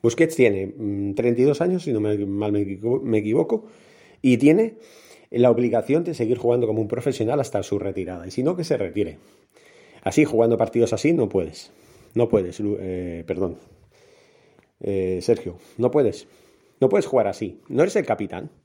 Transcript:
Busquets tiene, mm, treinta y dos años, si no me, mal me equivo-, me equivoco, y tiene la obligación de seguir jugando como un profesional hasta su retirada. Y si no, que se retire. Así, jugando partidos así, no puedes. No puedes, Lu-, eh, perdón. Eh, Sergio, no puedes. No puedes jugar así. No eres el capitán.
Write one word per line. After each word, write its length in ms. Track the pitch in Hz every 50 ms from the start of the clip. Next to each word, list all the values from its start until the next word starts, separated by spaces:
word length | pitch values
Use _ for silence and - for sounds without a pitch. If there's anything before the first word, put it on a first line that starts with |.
Busquets 340 | - 117 - - 165 160 -
tiene, 300 | - 127 110 101 95 98
mm, 480 | 95 - - 110 101 101 101 101 101 98
treinta 260 | 101 117 120 120 120
y 40 | 127
dos 160 | 147 143 147
años, 220 | 170 180 185 180
si 100 | 160 151
no 80 | 123 107
me, 160 | 107 107 107 101
mal 340 | 101 98 98 101 104 104
me 80 | 104 104
equivo-, 400 | 101 98 98 95 104 117 - -
me 180 | - 120 110 107
equivoco, 460 | 101 107 113 151 160 - 233 214 - - - - - - - _ - - - _
y 160 | - 131 123
tiene 400 | 110 135 147 160 208 226 226 - - - - - - - - - - _ _
la 200 | - 117 120 123
obligación 540 | 117 117 123 117 117 113 - - 139 165 170
de 100 | 175 156
seguir 240 | - 117 110 123 117
jugando 280 | - 117 120 123 117
como 140 | 107 110 110
un 80 | 110 104
profesional 520 | - 120 - 139 131 - 110 110 135 147
hasta 220 | 127 - - 101
su 160 | 92 - 101 101
retirada. 480 | 95 98 92 98 90 87 90 85 85
Y 40 | 92
si 120 | - -
no, 140 | 127 156 185
que 80 | 180 160
se 120 | 165 147
retire. 420 | 123 98 85 - 104 95 80 78 - _ _ _ _ _ _ _ _ _ - _ - - _ - -
Así, 220 | - 98 - 151 151
jugando 340 | - 120 110 117 117 117 -
partidos 340 | - - - 117 117 -
así, 200 | 117 - - 151
no 160 | 170 160 120 104
puedes. 440 | - 95 85 76 - - - - _ _ _ _ - - - _ _
No 140 | 113 120 113
puedes, 320 | - 104 92 87 - -
Lu-, 160 | 104 101 104 -
eh, 440 | 95 92 92 90 90 87 85 85 82
perdón. 300 | 85 92 87 95 85 80 - - _ - _ _ _ _ _ _ _ _ _ _ _ _ _ _ _ _ _ _ _ _ _
Eh, 380 | - - 98 95 92 92 92 90
Sergio, 360 | 87 - 113 - - 92 85 - _ - _ -
no 120 | 117 123
puedes. 380 | 123 151 131 104 - - - _ _ _ _ _ _ _ _ _ _ _
No 80 | 135 127
puedes 180 | - 208 -
jugar 200 | - - 123 104
así. 340 | 101 92 - 110 92 - - _ -
No 140 | - 127
eres 140 | 165 196 -
el 100 | 214 165
capitán. 440 | - 110 - 104 92 - 87 - 156 _ _